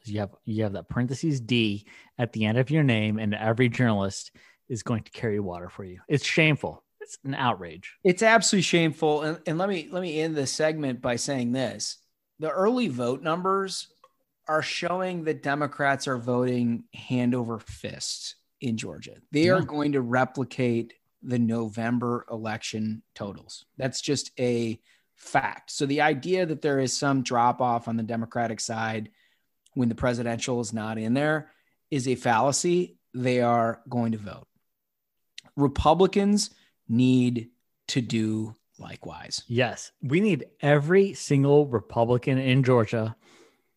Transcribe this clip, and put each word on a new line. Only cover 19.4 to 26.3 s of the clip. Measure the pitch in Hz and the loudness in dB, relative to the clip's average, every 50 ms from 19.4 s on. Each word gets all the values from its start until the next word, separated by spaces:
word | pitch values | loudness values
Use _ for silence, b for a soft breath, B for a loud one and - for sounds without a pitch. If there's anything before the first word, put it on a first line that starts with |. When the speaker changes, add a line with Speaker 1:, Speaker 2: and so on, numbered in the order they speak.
| 160 180 | 4 6
Speaker 2:
are | 185 185 | 4 4
Speaker 1:
Yeah. | 170 | 2
Speaker 2:
going | 127 147 147 147 147 143 | 0 -2 -2 0 0 0
to | 139 | 0
replicate | 123 117 123 127 127 123 - 143 127 120 - - 127 120 117 117 113 117 - _ _ _ _ _ - | 0 2 2 2 2 2 0 -4 -6 -4 -2 -2 0 0 0 0 -2 -6 -12 _ _ _ _ _ -8
the | 127 123 123 | -2 0 0
November | 117 110 113 117 117 110 101 113 113 117 123 120 123 120 120 117 - - | 2 2 0 0 -2 -4 -6 -4 -2 -2 0 0 0 -2 -2 -4 -6 -8
election | 117 110 110 110 107 110 - - - 110 107 110 110 110 - _ - | -10 -8 -6 -6 -6 -6 -8 -6 -6 -4 -4 -4 -4 -6 -10 _ -12
totals. | - 107 101 92 82 - - - - - _ _ | -10 -10 -10 -10 -12 -16 -18 -20 -20 -20 _ _
That's | - 131 135 - - | -6 -6 -4 -4 -4
just | - - 143 123 - - - - | -2 -2 -2 -2 -4 -8 -6 -2
a | 127 123 120 117 117 113 110 - _ _ _ _ _ _ _ | 0 0 0 0 0 -2 -4 -8 _ _ _ _ _ _ _
fact. | _ - - - 139 127 101 - - - - | _ -6 0 0 2 2 0 -6 -8 -14 -10
So | - - 147 | -6 -4 -2
the | 139 143 147 | 0 2 2
idea | 147 156 156 131 123 175 | 2 2 2 0 0 -2